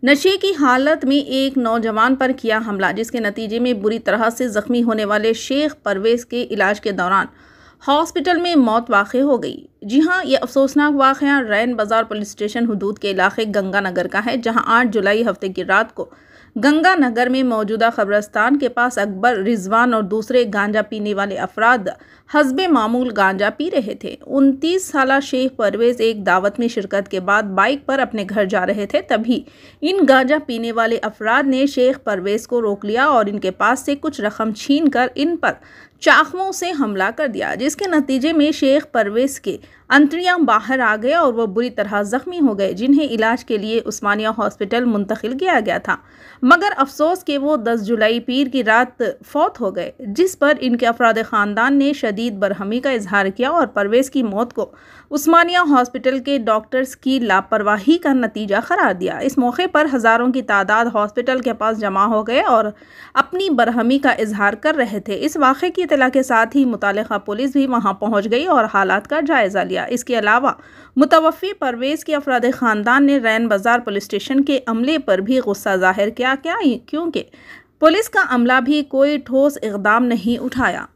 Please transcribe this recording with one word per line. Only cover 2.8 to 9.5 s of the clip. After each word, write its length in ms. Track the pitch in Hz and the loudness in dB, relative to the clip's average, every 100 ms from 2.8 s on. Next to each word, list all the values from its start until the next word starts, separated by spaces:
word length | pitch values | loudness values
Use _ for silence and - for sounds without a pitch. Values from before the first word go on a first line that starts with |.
| 190 | -2
जिसके 260 | 190 226 240 | -2 -6 -4
नतीजे 400 | 214 202 226 226 | -4 -4 -6 -2
में 220 | 247 233 | -2 0
बुरी 180 | 202 233 | -2 -2
तरह 280 | 226 196 226 | -2 0 0
से 180 | 226 254 | -2 -4
जख्मी 320 | 208 208 240 | -4 -2 0
होने 240 | 233 214 208 | 0 0 0
वाले 280 | 208 220 226 | 0 0 -2
शेख 400 | - 269 294 294 - | -2 -2 -2 -4 -6
परवेज 380 | 196 214 240 233 | -2 0 0 -2
के 160 | 240 | -8
इलाज 360 | 247 220 196 208 | -6 -2 0 0
के 120 | 214 | -4
दौरान 340 | 190 180 196 170 _ - _ - _ | -4 0 0 -2 _ -20 _ -20 _
हॉस्पिटल 560 | - 285 330 359 320 339 | -2 0 0 -4 -2 0
में 160 | 349 330 | 2 2
मौत 320 | 240 220 233 | 2 0 2
वाक़ 240 | 208 202 254 | 0 0 0
हो 180 | 277 247 | 0 0
गई। 320 | 143 | -2